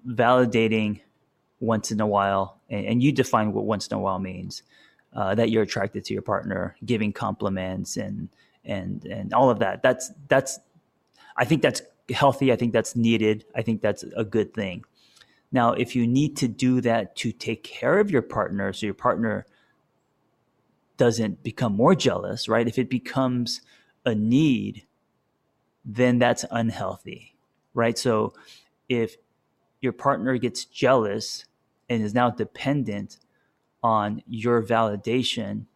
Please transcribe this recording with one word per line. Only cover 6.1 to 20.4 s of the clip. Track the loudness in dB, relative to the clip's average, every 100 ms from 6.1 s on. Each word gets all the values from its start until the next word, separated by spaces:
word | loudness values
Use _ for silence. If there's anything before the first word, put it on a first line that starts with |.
your | -8
partner, | -2 -4 -2 -6 -6 -10
giving | -4 0 0
compliments | -2 -6 -4 -4 -4 -4 -6 -6 -8
and, | -8 -8 -12 _ _ _ -10
and, | -8 -6 -10 -10
and | -10 -2
all | 4 4
of | 4
that. | 0 2
That's, | 0 0 -6 -16 0
that's, | 2 2 -12 _ _ _ _ _ _ -10 -2
I | 0
think | 2
that's | 2 0 -12 _ -8
healthy. | 2 2 4 2
I | 2
think | 2
that's | 0 0
needed. | 0 2 4 2 0 -4
I | -6
think | -2 -2
that's | -2 -4 -8
a | -6
good | -2 0 -2
thing. | -4 -8 -10 -16 _ _ _ _ _ _
Now, | 2 2
if | 2 -2 0
you | 2
need | 2 0 0
to | -4
do | 0 2 2
that | 2 0 -2 -6
to | -8
take | -6 -8 -8
care | -10 -4 0 2
of | 2
your | 0
partner, | 0 -4 -2 -2 -4
so | -4
your | -6
partner | 0 0 0 -2 -4 -10 _ _ _ _ _ _ _ _ _